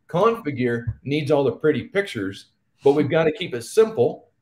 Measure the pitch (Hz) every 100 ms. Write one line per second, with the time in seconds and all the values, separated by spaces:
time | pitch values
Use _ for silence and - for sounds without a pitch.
0 | _ 170 214 226 147 123 123 117 120 -
1 | 131 147 143 143 139 - 156 127 - 190
2 | 196 113 95 98 - _ _ _ 139 147
3 | 127 160 160 151 170 - - 220 220 -
4 | 156 - _ _